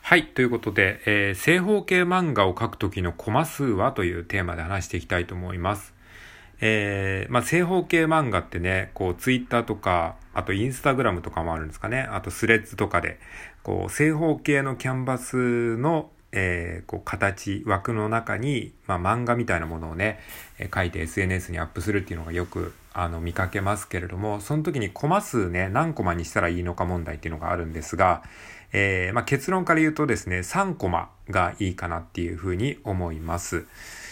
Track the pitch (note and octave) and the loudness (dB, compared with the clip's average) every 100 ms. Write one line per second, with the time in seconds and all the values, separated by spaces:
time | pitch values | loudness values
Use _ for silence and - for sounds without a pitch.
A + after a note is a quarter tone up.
0 | - E3+ D#3 - B2+ A#2 A2 G2+ G2 - | 6 4 6 2 2 2 0 4 4 2
1 | - G#2 G2+ F#2+ - F3 F3+ G#3 - F3+ | 2 2 2 2 4 4 4 0 4 2
2 | F3 F#3 E3+ G#2+ F#2+ F2+ A2+ - G2 G2+ | 4 2 2 4 4 4 -4 -2 -2 0
3 | F2+ - - A#2+ D#3+ - C#3 F#2+ B2 C3+ | -2 -2 0 2 0 0 0 2 2 2
4 | F2+ F2 F2 G2 F2+ E2+ F2 G2 - F2+ | -2 -2 -4 -2 -2 -4 -4 -4 -4 -6
5 | - F2+ F2+ F#2 F2+ F#2 F2+ G2 - - | -2 -2 -2 -6 -6 -2 -2 -2 -6 -20
6 | - - - - - - A2 G#2+ G2+ G2 | -20 -20 -20 -20 -20 -2 2 2 2 0
7 | F#2+ F#2+ - B2 A#2+ E3 F3 F#3 F3+ E3+ | 0 -2 0 0 2 2 4 0 2 2
8 | D#3+ D#3+ C3+ F#2 - F2+ F2+ F#2+ G2 - | 4 4 4 0 -2 -4 0 0 -2 -2
9 | F#2 F#2 B2 B2+ B2 A#2+ A2 G#2 G2 F2+ | -2 0 0 0 2 0 0 -2 2 2
10 | E2 - - - F#2 G2 B2 B2+ D3 C3 | 0 -6 -6 -6 -2 0 -2 0 2 4
11 | A#2+ F2 - - E2 D#2+ D#2 - G2+ B2+ | 2 0 -4 -4 -2 -4 -6 -8 -4 -4
12 | B2+ G2+ F#2+ - A2+ A2 - - G2+ F2+ | -2 -6 -6 -2 4 4 4 -2 2 2
13 | E2 G1+ - - - - - F#2+ F#2 - | 0 -8 -16 -16 -18 -12 -4 -2 -2 2
14 | D3+ D3+ E3 D3 - C#3+ C3+ B2+ C3 C3 | 2 4 2 2 2 2 2 -2 -2 -2
15 | B2+ B2+ B2 B2+ B2 A#2+ A#2 A2+ D3 D#3+ | 0 -2 0 2 2 2 2 2 2 2
16 | D#3 - _ G2+ F#2 F2 F2 F2 - F#2+ | 0 -16 _ 0 2 0 -2 -8 -8 -8
17 | - G2+ G2 G2 - G2 A2 F#2+ G#2+ A2+ | -6 0 0 0 -6 -4 0 0 0 -2
18 | G#2+ A2+ A2 G2+ C3 C3+ - - - F2+ | 0 0 -2 -4 -2 -2 -4 -12 -4 0
19 | F2+ A#2 A#2+ A#2+ A#2 F2 E2 E2 D#2+ D#2+ | 2 2 2 0 2 0 0 -6 -6 -2
20 | G#2+ - - - - - F#2+ - F2+ F2+ | -2 -2 -14 -18 -18 -10 -4 -2 -2 -2
21 | E2 - F#2 F#2 - E2+ E2 - F#2 G2+ | -4 0 0 0 -4 -6 -6 -4 0 0
22 | F#2+ E2 D#2+ E2+ F2 F2+ F2 - - F2+ | -2 -8 -4 -4 -4 -4 -8 -10 -12 -4
23 | E2+ E2 E2+ F2 F#2 G2+ F#2+ G#2 - F#2 | -4 -2 -4 0 0 0 0 -2 -4 -6
24 | F2 F2+ G#2 G#2 G2+ D3+ D#3 C#3 G2+ - | -6 -4 -4 -4 -2 -2 0 -2 -4 -2
25 | D3 F#3+ - B2 F#2 F2 F#2+ A2 E3 D3 | 2 2 2 0 2 0 0 2 0 0
26 | F#2 E2+ E2 G#2+ E2+ F2 F2 E2+ F2+ F2+ | 0 0 0 0 0 0 -2 -2 -2 -2
27 | D#2+ D#2 E2 D#2+ E2 F2 E2 E2 - F2 | -4 -8 -8 -6 -2 -2 -2 -6 -6 2
28 | F#2 E2 - - - - - G2+ G2 F#2 | 4 4 -4 -20 -20 -20 -4 2 2 2
29 | F2+ A#2 - C#3 C#3+ F#3 F3 D#3+ D#3 D#3 | 0 -2 0 0 2 0 4 4 4 2
30 | D3 G#2+ - F2+ F2+ F3+ G3 E3 F#2 E2+ | 0 0 0 -4 0 0 0 0 0 0
31 | F2 - - F#2+ F2+ - F#2+ F2+ F2 E2 | -4 -14 -2 0 0 0 -2 -2 -4 -6
32 | - - E2+ E2 F#2 F2+ B2+ - - F#2 | -6 -4 -4 -4 -4 0 -2 -4 -4 -2
33 | F2 D#2+ E2 F2 - E2+ - - - - | -2 -4 -4 -4 -2 -6 -6 -18 -16 -16
34 | - | -16